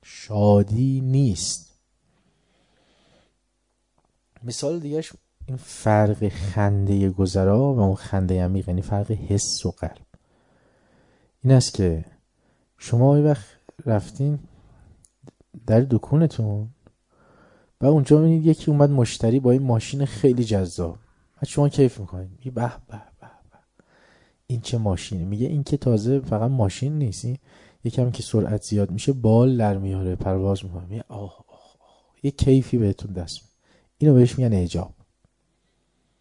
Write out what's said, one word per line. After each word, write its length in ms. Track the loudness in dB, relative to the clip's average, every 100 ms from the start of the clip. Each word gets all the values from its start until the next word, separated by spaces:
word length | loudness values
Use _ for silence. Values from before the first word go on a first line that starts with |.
شادی 1000 | -20 -20 -6 2 6 6 4 0 0 0
نیست. 720 | 0 2 2 0 -6 -10 -14 _ _ _ _ _ _ _ _ _ _ _ _ _ _ _ _ _ _ _ _ _ _ _ _ _ _ -18
مثال 360 | -14 -8 -6 -6
دیگهش 340 | -6 -8 -8 -16 _ -20 -12
این 120 | -12
فرق 720 | -14 -6 2 4 2 0 -4
خنده 800 | -4 -6 -2 0 0 0 0 0
گذرا 640 | 0 0 2 2 2 2
و 60 | 2
اون 160 | 2 0
خنده 480 | -4 -2 0 0
عمیق، 240 | 0 -2 -4
یعنی 140 | -4
فرق 300 | -2 -4 -4
حس 540 | -6 -2 -2 -2 -4 -6
و 60 |
قلب، 260 | -6 -10 -12 _ _ _ _ _ _ _ _ _ _ _ _ _ _
این 100 | 4
است 200 | 4 4
که 320 | 0 0 0 -6 _ _ _ _ _ _ _
شما 400 | -2 2 4 4
یه 60 |
وقت 220 | 4 0 -6 _ _ -10 -2
رفتین 540 | -2 -2 -6 -4 -4 -10 _ _ _ _ _ _ _ -20 _ _ -10 2
در 140 | 2 4
دکونتون 800 | 0 0 0 0 -2 -4 -4 -8 -14 -20 _ _ _ _ _ _ _ _ -2
و 40 | 2
اونجا 320 | 4 6 6
می‌بینید 280 | 6 4 2
یکی 260 | 2 2
اومد 180 | 4 4
مشتری 500 | 4 0 0 0 2
با 120 | 4
این 120 | 2
ماشین 420 | 2 -2 -2 -4 -4
خیلی 380 | 0 2 2
جذاب، 540 | 0 0 -2 -4 -8 -8 _ _ _ -12
بعد 100 | -6
شما 240 | 0 0
کیف 300 | 4 2 0
می‌کنید، 300 | -14 -12 -14
میگی 180 | -14 -10
به، 120 | -6
به، 100 | -6 -8 -18
به، 400 | -20 -20 _ -20 _ _
به، 60 | _ _ _ _ _ _ _ _ _ -10
این 140 | -10
چه 160 | -6 -4
ماشینه؟ 480 | -2 -4 -6 -8 -6
میگه 220 | -4 -4
این 160 | -4
که 140 | -4 -2
تازه 420 | 0 0 0 -2
فقط 320 | -2 -2 0
ماشین 460 | 0 0 -2 -6 -4
نیست، 280 | -4 -6 -8
این 120 | -10 _ _ _ _
یکم 280 | -6 -2 -2
که 120 | -4
سرعت 400 | -4 -2 0 -4
زیاد 280 | -4 -2 -2
می‌شه 220 | -4 -4
بال 440 | 0 4 4 4 2
در 200 | 0 -2
میاره، 380 | -4 -4 -4 -4
پرواز 480 | -2 -2 0 -2 -6
می‌کنه. 200 | -12 -12
میگه 180 | -14 -14
آه، 120 | -14
آه، 260 | -16 -18 _ _ _ _
آه. 360 | _ _ _ _
یه 80 | -8
کیفی 460 | -2 2 4 2 0
بهتون 360 | 0 -2 -8
دست 220 | -10 -10 -14
می‌ده. 120 | _ _ _ _ _ 0
اینو 160 | 6
بهش 240 | 6 6 2
می‌گن 140 | 0
اعجاب. 400 | 0 -2 -4 -8 -14 _ _ _ _ _ _ _ _ _ _ _ _